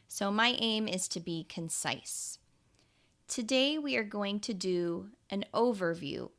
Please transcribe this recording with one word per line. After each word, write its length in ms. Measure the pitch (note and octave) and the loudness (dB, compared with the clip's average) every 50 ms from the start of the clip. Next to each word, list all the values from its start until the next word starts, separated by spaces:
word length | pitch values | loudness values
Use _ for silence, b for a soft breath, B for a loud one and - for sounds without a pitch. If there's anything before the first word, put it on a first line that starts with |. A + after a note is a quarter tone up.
| B B | B B
So 220 | - - G3+ G3+ G3+ | -4 -2 0 0 2
my 240 | G#3+ A3+ A#3+ B3 - | 4 4 4 4 2
aim 300 | A3+ A3+ A3 G#3+ A3 - | 2 2 2 2 0 0
is 180 | - F#3 - - | 0 0 -2 -2
to 120 | - F#3 | -2 -4
be 260 | E3+ F3+ E3+ E3 D#3+ - | -4 -4 -4 -4 -4 -6
concise. 880 | - - E3 E3 - - - D3+ A#2+ C3+ - - - - - - - - _ _ b b b b b b b b b b b b b b _ - | -8 -8 -6 -4 -2 -2 0 0 -2 -2 -4 -8 -6 -6 -6 -6 -8 -10 _ _ b b b b b b b b b b b b b b _ -6
Today 500 | - - A#3 A3 C4 B3+ C4 C#4 D4+ D#4 | -4 -4 0 2 4 4 4 4 4 2
we 180 | D4 C#4+ C4 | 0 0 0
are 80 | A#3 A3 | 0 0
going 360 | G#3 G3+ G#3 G3+ G3+ G3+ G#3 | 0 -2 -2 0 0 0 -2
to 120 | G#3 - A3 | -2 -2 -4
do 580 | F#3 F3+ F#3 F3+ F3 F3 E3+ E3+ F3 F#3+ G3+ - _ _ _ | -2 0 2 2 2 2 2 0 -2 -4 -10 -14 _ _ _
an 140 | G3 G3 G3+ - - | -4 -4 -4 -2 2
overview 760 | - A#3 B3 A#3 G3 F#3 E3+ E3 E3+ E3+ C#3+ - - - - - | 4 4 4 4 2 0 0 0 -2 -4 -6 -6 -6 -8 -8 -8